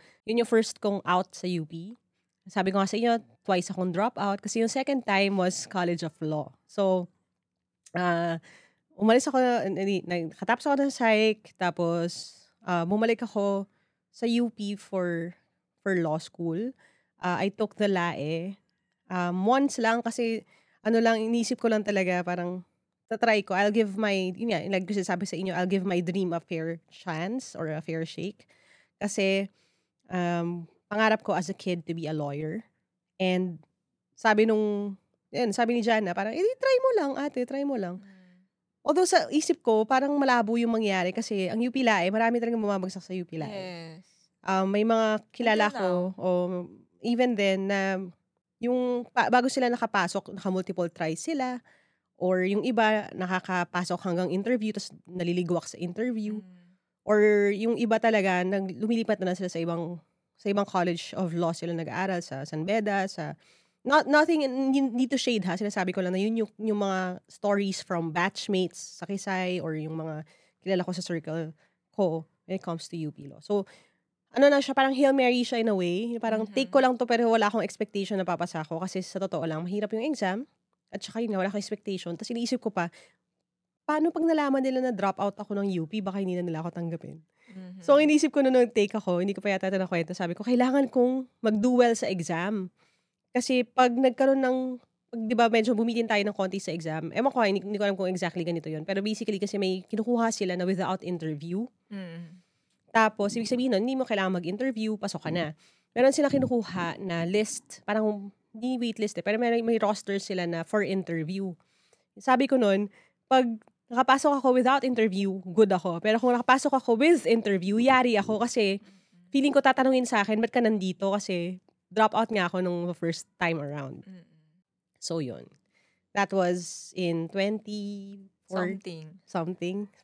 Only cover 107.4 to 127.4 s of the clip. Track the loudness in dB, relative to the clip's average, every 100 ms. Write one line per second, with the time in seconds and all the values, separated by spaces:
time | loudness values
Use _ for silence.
107.4 | 0 -6 -14 -10 -2 0 0 -2 -8 -18
108.4 | _ -8 -4 -2 -2 -2 -4 -4 -2 0
109.4 | 2 2 2 2 0 -2 -4 -6 -4 -4
110.4 | -2 -4 -2 0 0 -2 -2 -4 -4 -6
111.4 | -6 -10 _ _ _ _ _ -6 2 4
112.4 | 4 4 4 4 0 _ _ _ 2 4
113.4 | 4 -2 _ _ -4 2 4 4 4 4
114.4 | 4 4 6 4 2 2 2 2 -2 -4
115.4 | 0 4 6 4 0 -2 2 2 4 2
116.4 | 4 4 4 0 2 4 6 6 4 2
117.4 | 2 0 0 2 4 4 4 2 0 -2
118.4 | 0 0 0 0 -8 -20 _ _ _ 0
119.4 | 4 4 4 4 4 2 2 0 2 0
120.4 | 0 2 2 2 -2 -2 -2 -2 -2 -4
121.4 | -4 -8 _ _ _ 2 2 2 0 0
122.4 | 0 0 -2 -2 -4 -4 -4 -4 -8 -4
123.4 | -2 -2 -6 -8 -10 -12 -18 -20 -20 _
124.4 | _ _ _ _ _ _ -6 -6 -6 -10
125.4 | -16 _ _ _ _ _ _ -2 0 2
126.4 | 2 0 -6 -14 -12 -4 -2 -2 -4 -2